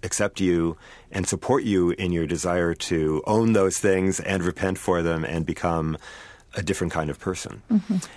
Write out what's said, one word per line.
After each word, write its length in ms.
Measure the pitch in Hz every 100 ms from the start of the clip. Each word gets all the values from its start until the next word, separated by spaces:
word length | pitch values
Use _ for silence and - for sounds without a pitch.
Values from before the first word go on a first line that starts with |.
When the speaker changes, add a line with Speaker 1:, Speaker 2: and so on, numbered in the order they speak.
Speaker 1:
accept 360 | - - 104 -
you 380 | 92 87 82 80 - - -
and 160 | 95 92
support 360 | 92 - 131
you 260 | 113 95 87
in 200 | - 92
your 140 | 85 78
desire 460 | 85 90 87 85
to 480 | 82 - 85 78 78 -
own 260 | 107 113
those 260 | 107 95 -
things 400 | 104 95 95 92
and 220 | - 98
repent 340 | 87 - 95 92
for 240 | - 90
them 240 | 85 82 80
and 200 | 82 82
become 520 | 80 87 82 80 78 - - - - - -
a 60 |
different 300 | 87 95 87
kind 160 | 85 76
of 100 | 71
person. 420 | - 90 - - -
Speaker 2:
Mm-hmm. 280 | 220 - 190 -